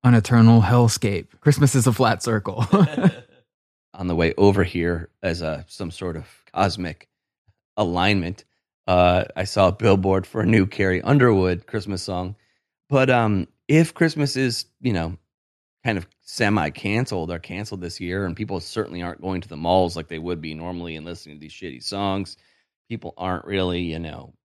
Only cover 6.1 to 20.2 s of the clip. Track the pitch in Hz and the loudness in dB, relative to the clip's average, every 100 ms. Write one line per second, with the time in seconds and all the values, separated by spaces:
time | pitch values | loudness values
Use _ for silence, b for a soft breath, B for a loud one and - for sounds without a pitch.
6.1 | 80 - _ _ - 98 104 90 76 _ | -10 -14 _ _ -2 -2 -2 -10 -12 _
7.1 | _ _ _ _ _ _ - 98 87 95 | _ _ _ _ _ _ -4 -2 0 0
8.1 | 101 85 92 _ _ _ _ - 90 90 | 0 -2 -10 _ _ _ _ 0 4 6
9.1 | 90 - - 95 - 92 95 110 98 95 | 4 -2 -6 -6 2 2 2 2 2 2
10.1 | 95 92 113 - 113 95 - 95 92 - | 0 -2 -4 2 2 2 0 -2 -2 2
11.1 | 143 123 98 92 90 - 110 98 95 - | 4 6 4 2 -2 -6 -10 -6 -8 -6
12.1 | 90 90 101 _ _ _ _ _ 139 131 | -6 -8 -10 _ _ _ _ _ 2 4
13.1 | 123 113 101 - _ _ 151 165 - 165 | 4 4 0 -2 _ _ 2 2 2 -2
14.1 | 156 139 131 131 117 - _ 127 95 82 | 0 -4 0 -2 -4 -10 _ -4 -2 -4
15.1 | 87 _ _ _ _ _ _ 127 101 85 | -8 _ _ _ _ _ _ -4 -4 -6
16.1 | _ - - 107 104 76 - 95 107 127 | _ -18 -2 0 0 -2 -4 -4 -4 -4
17.1 | 98 82 85 - 92 104 98 87 - 90 | -6 -8 -10 -10 -12 -12 -12 -12 -10 -8
18.1 | 92 95 85 107 95 - - 107 87 87 | -6 -6 -6 -8 -8 -8 -8 -8 -8 -10
19.1 | - 92 92 - 76 82 92 90 85 80 | -10 -8 -8 -8 -8 0 2 2 -4 -10
20.1 | 82 | -10